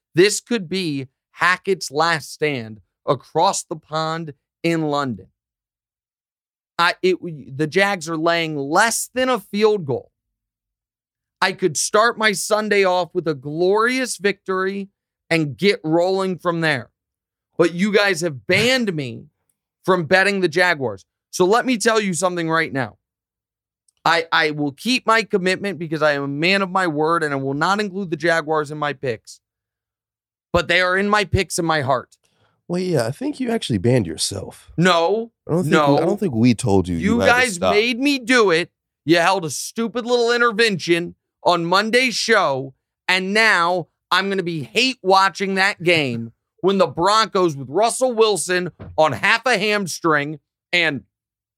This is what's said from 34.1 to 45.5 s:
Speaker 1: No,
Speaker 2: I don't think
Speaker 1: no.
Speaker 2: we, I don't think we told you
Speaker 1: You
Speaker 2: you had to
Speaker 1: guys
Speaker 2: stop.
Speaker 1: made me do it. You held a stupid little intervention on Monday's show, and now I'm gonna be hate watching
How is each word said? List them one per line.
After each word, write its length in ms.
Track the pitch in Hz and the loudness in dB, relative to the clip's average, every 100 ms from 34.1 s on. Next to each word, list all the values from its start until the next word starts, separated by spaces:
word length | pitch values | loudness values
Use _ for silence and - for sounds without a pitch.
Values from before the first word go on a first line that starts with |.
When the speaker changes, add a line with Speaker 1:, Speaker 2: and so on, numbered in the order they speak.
| 78 - - - - - - | -4 -6 -8 -12 -18 -8 0
Speaker 1:
No, 560 | 180 170 170 214 233 _ - | 2 2 2 -2 -4 _ -4
Speaker 2:
I 40 | |
don't 100 | 165 | -2
think 100 | 151 | 2
Speaker 1:
no. 220 | 160 147 | 4 4
Speaker 2:
we, 60 | 143 | 4
I 40 | |
don't 160 | 165 202 | 2 -2
think 140 | 202 | -2
we 200 | 113 123 | 2 2
told 340 | 113 113 98 90 | 2 2 2 2
you 80 | 85 | -2
Speaker 1:
You 180 | 85 | 0
Speaker 2:
you 60 | 233 | 2
had 60 | - | 2
to 60 | |
Speaker 1:
guys 220 | 240 254 | 2 0
Speaker 2:
stop. 200 | 175 185 | 0 0
Speaker 1:
made 240 | 208 233 240 | 2 0 0
me 200 | 285 269 | -2 -2
do 320 | 226 254 202 | 2 4 4
it. 200 | 160 175 _ _ _ | 2 -2 _ _ _
You 120 | - 170 | 0 2
held 260 | 170 196 | 4 0
a 60 | 160 | -4
stupid 560 | - - - 233 233 233 | -8 -8 -6 -4 -4 0
little 260 | 247 233 | 2 2
intervention 840 | 240 240 208 233 185 - 170 175 - _ _ | 2 2 2 2 0 0 0 0 -12 _ _
on 220 | - 175 | 2 2
Monday's 500 | 170 185 220 247 262 | 2 2 2 2 2
show, 600 | 202 - 220 165 131 135 - _ _ - | -2 2 2 2 -2 -6 -14 _ _ -2
and 260 | 185 190 | 0 0
now 540 | 214 220 190 170 180 156 _ _ | 2 4 4 2 -2 -6 _ _
I'm 180 | 180 196 | -2 0
gonna 140 | 190 | -2
be 200 | 175 165 | -4 -6
hate 360 | 123 214 262 - | -4 0 0 -2
watching 540 | 185 190 190 - 196 | 2 4 4 0 -4